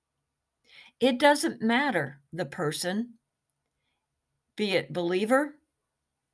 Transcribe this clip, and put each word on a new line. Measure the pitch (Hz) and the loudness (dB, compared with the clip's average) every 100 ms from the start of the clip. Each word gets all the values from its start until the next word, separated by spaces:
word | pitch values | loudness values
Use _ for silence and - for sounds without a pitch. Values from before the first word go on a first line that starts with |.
| _ _ _ _ _ _ _ - - _ | _ _ _ _ _ _ _ -20 -20 _
It | 247 247 | 0 4
doesn't | 294 294 - 220 | 4 4 0 -2
matter | 220 240 294 185 135 - _ | 0 0 0 -2 -4 -10 _
the | 165 151 | -10 -8
person, | - 151 156 175 196 240 - _ _ _ _ _ _ _ _ _ _ _ _ _ - | -4 -4 -4 -4 -4 -6 -14 _ _ _ _ _ _ _ _ _ _ _ _ _ -6
be | 208 | -2
it | 180 - | -2 -2
believer | 156 175 185 214 262 294 - _ _ _ _ _ _ _ | -4 -2 0 2 2 0 -8 _ _ _ _ _ _ _